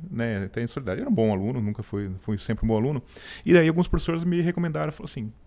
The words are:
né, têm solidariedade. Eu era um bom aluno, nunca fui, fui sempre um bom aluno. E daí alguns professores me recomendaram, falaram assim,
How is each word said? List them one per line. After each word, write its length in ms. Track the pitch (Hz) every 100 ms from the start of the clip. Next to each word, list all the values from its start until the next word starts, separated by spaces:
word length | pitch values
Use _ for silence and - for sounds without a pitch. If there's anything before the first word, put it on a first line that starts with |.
| 170
né, 400 | 117 117 101 98
têm 160 | 113 117
solidariedade. 340 | 143 123 101
Eu 40 | 277
era 60 |
um 40 | 185
bom 160 | 110
aluno, 300 | 95 104 127
nunca 220 | 104 107
fui, 280 | - 101 98 92
fui 160 | - 104
sempre 280 | - 110 113
um 20 |
bom 100 | 110
aluno. 260 | 127 135 - - - - -
E 80 |
daí 140 | 175 160
alguns 200 | 165 175
professores 360 | 165 - 165
me 180 | 175 175
recomendaram, 500 | 170 175 170 156 156
falaram 200 | - -
assim, 200 | 135 110 -